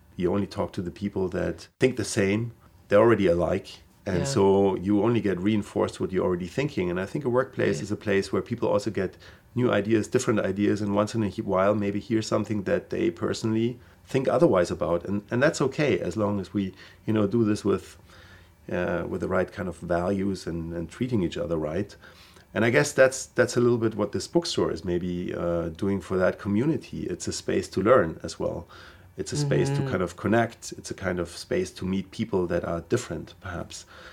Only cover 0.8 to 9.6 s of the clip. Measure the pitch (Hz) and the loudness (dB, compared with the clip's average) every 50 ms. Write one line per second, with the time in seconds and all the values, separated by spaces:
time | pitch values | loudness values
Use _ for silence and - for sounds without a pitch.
0.8 | 92 87 - - 101 101 - 98 92 90 90 90 87 87 85 - - - _ _ | -8 -8 -8 -6 -6 -4 -2 -2 -4 -2 -2 -2 -2 -2 -4 -6 -12 -20 _ _
1.8 | 131 131 127 - 104 - - 113 101 95 101 107 117 117 - - - - _ - | 2 2 2 0 -4 -4 0 0 2 2 2 0 -2 -4 -8 -14 -20 -20 _ -20
2.8 | - - 101 101 110 117 113 101 98 92 87 87 85 80 78 - - - - - | -4 4 6 6 8 8 6 6 6 4 4 4 2 0 0 -2 -4 -8 -18 -20
3.8 | - - - _ _ 101 92 87 87 - - 98 98 98 98 98 98 95 92 90 | -20 -20 -20 _ _ -2 -2 0 0 0 2 4 6 6 6 6 6 4 2 0
4.8 | 87 98 104 101 98 117 123 113 95 101 92 87 90 104 110 104 98 - - 101 | 0 2 2 4 4 4 2 2 2 0 -2 0 2 2 2 2 0 -2 0 0
5.8 | 101 - - - 101 87 92 90 90 90 92 87 92 87 - - - 147 - - | 0 0 0 -4 -6 -2 0 0 2 2 0 0 -2 -4 -2 -2 -2 -2 -2 -2
6.8 | 92 90 87 92 95 95 - 151 143 127 117 127 131 131 - - 117 104 101 - | -2 0 0 -2 -4 -4 -6 -4 -2 2 2 2 0 0 -2 -2 0 0 0 -2
7.8 | - 98 104 - - 104 98 98 196 - - 101 92 - 120 113 - 147 - 104 | -4 -6 -6 -4 -2 0 2 2 0 0 -2 -2 -2 -2 -4 -2 0 2 2 2
8.8 | - 113 95 - 98 90 - - - - - - _ - - 120 | 0 -2 -2 -2 -4 -4 -4 -10 -20 -20 -20 -20 _ -8 -2 0